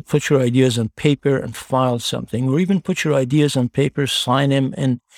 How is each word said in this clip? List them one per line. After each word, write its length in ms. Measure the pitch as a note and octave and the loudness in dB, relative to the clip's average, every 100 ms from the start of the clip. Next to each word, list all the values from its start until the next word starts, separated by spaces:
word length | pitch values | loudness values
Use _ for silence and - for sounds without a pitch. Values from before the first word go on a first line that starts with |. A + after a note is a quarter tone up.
| - | -4
put 220 | D3+ - | -2 2
your 140 | C#3+ | 2
ideas 360 | B2 B2+ B2+ A#2 | 2 2 2 2
on 120 | A2 | -4
paper 480 | - D3+ C#3 C#3 C3+ | -2 0 0 0 -2
and 180 | A#2+ - | -4 -12
file 420 | - C3 B2+ A#2+ | -4 0 0 -2
something, 480 | - A#2+ A#2+ A2+ C3 | -4 -8 -6 -4 -2
or 140 | C#3+ | 0
even 220 | F3+ G3 | 0 0
put 220 | - F3+ | -2 -4
your 100 | D#3 | 0
ideas 420 | C#3+ B2+ D3 D3 C3+ | 0 2 2 2 2
on 140 | B2 | 0
paper, 360 | - C#3+ - C3+ | 0 -2 -2 -2
sign 440 | - - C3 C#3 | -2 0 0 2
them, 240 | C#3 C3 - | 2 0 -2
and, 240 | C3+ A#2+ - | -2 -2 -6